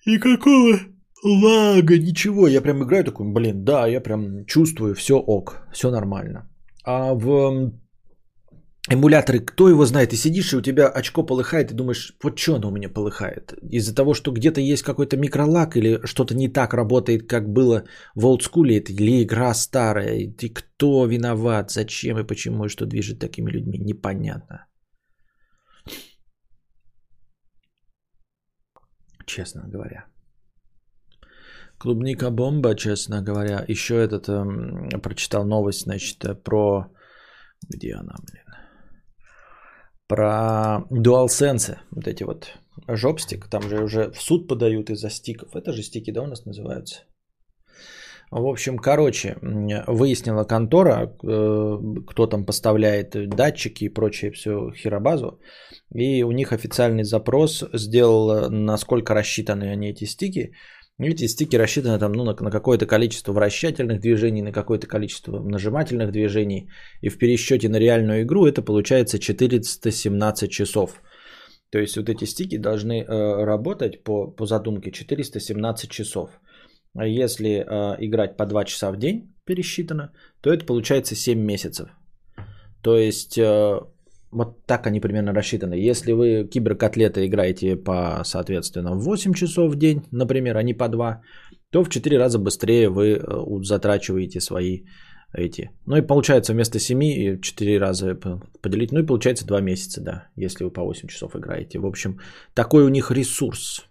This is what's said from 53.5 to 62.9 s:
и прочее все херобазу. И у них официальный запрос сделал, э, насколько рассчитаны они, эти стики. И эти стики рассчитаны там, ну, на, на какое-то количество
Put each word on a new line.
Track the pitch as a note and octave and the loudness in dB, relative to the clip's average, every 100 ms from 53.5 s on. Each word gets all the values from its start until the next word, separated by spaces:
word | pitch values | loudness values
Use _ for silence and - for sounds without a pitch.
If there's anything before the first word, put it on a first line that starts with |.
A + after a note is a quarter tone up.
| D3+ - - | 0 -10 -6
и | G#2 | -6
прочее | - G#2+ - G#2 | -2 -2 -2 -8
все | - G#2+ G#2 - | -6 -6 -4 -6
херобазу. | - A2 G2+ A#2+ D#3+ - - - - - - _ | -8 -6 -2 0 0 -4 -12 -20 -20 -20 -20 _
И | A#2 B2 C3 | -4 0 2
у | A#2+ | 0
них | B2 C3 | 0 -2
официальный | A#2 A2 - A#2+ A2 | -4 -4 0 2 2
запрос | G#2+ A2 - C3 D#3 - - | 0 -2 2 2 2 0 -6
сделал, | A2+ G#2+ A#2+ A#2 A2 A2 | -8 2 4 6 6 4
э, | G#2+ A#2+ | 2 0
насколько | A2 G#2+ G#2 - B2 A2 | -2 0 -2 0 -2 2
рассчитаны | G#2+ G#2+ - G#2 G2+ G2+ | 0 0 -4 -4 -4 -4
они, | G2+ G#2 | -6 -6
эти | G2+ G#2 | -8 -12
стики. | - G3 F#3 A#2 - - - _ - | -6 -6 -4 -8 -12 -20 -20 _ -6
И | C#3 | -4
эти | D#3+ A#2+ | -2 -4
стики | - D#3 A#2+ | -2 0 2
рассчитаны | G#2+ - B2+ G#2+ | 2 0 0 0
там, | G#2 | 0
ну, | G#2+ | -2
на, | A#2+ G#2 | -4 -4
на | G#2 | -4
какое-то | G#2 C3 A#2 | -2 2 2
количество | G#2+ | 2